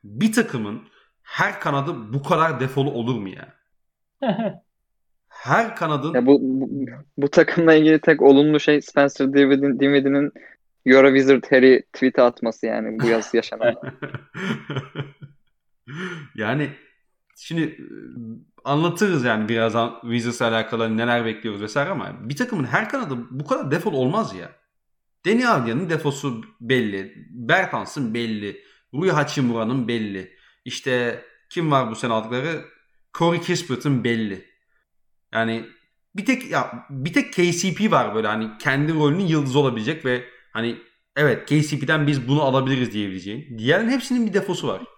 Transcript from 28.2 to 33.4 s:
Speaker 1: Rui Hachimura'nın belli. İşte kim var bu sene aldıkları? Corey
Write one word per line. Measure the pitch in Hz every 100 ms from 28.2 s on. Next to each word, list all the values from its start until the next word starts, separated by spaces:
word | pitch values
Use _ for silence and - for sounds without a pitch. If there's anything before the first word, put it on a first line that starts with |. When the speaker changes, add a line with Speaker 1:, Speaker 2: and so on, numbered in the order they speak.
| 117 107 101 95 _ _ _
Speaker 1:
Rui | 131 185
Hachimura'nın | 151 143 - 123 117 110 131 113
belli. | 117 107 98 92 _ _ _ -
İşte | - - 123 120 117 - _ _
kim | - 160
var | 139 123
bu | 110
sene | 123
aldıkları? | 110 110 123 147 160 - _ _ _ _
Corey | - 170 175